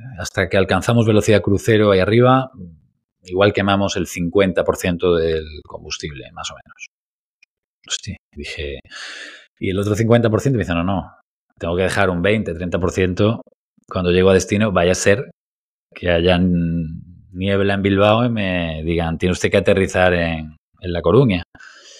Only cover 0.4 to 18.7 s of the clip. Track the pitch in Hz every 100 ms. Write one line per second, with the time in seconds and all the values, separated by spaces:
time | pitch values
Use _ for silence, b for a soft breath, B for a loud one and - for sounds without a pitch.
0.4 | 95 98 92 95 - 120 110 107 104 104
1.4 | 104 98 - 107 104 95 92 113 123 131
2.4 | 131 - 87 80 _ _ _ _ 90 90
3.4 | 104 101 101 98 98 101 85 - 87 98
4.4 | 95 87 85 - 92 87 90 85 82 80
5.4 | 78 76 - 78 80 - 87 71 64 80
6.4 | 78 69 - _ - _ _ _ _ _
7.4 | _ _ _ _ - - - 90 _ -
8.4 | 73 - 73 65 - B B B B B
9.4 | B _ 98 92 101 104 113 117 113 107
10.4 | 139 123 87 85 87 95 - - _ _
11.4 | _ _ 87 87 92 85 98 87 92 110
12.4 | 92 82 90 92 87 90 92 87 104 117
13.4 | - _ _ _ _ 98 87 90 92 95
14.4 | - 101 107 90 87 90 - 101 - -
15.4 | _ _ _ _ _ - 90 85 87 87
16.4 | 92 87 85 85 80 82 87 87 _ 92
17.4 | 98 98 98 98 98 98 104 110 120 113
18.4 | 95 90 82